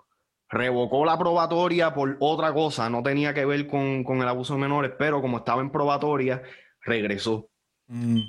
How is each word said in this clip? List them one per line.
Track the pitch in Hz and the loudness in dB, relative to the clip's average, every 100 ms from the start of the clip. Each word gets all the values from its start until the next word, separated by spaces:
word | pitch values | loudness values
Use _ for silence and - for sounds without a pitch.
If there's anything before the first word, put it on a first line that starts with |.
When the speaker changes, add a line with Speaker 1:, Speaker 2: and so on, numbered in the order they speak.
| _ _ _ _ - | _ _ _ _ -6
Speaker 1:
revocó | 110 127 123 117 135 | -2 0 0 2 2
la | 160 165 | 2 2
probatoria | 175 170 160 170 175 170 160 | 2 2 2 2 2 2 2
por | 143 139 135 | 2 -2 0
otra | 143 160 160 | 0 2 0
cosa. | 147 156 135 113 | 0 0 0 -2
No | 120 | 0
tenía | 135 143 147 | 0 0 0
que | 143 | 0
ver | 139 143 143 | 0 0 0
con, | 143 139 135 | -2 0 -2
con | 127 131 | -2 0
el | 123 | 0
abuso | 127 127 | -2 -2
de | 139 | -2
menores, | 139 147 131 131 | 0 0 0 0
pero | 151 143 | 0 0
como | 131 117 | 0 -2
estaba | 120 123 | 0 -2
en | 139 | 0
probatoria, | 147 143 143 147 139 127 127 - - - _ | 0 0 2 0 0 0 -2 -8 -20 -20 _
regresó. | 123 113 104 101 113 107 - _ _ _ - | -2 0 0 -2 -2 -2 -6 _ _ _ -14
Speaker 2:
Mm. | 120 117 113 | -6 0 0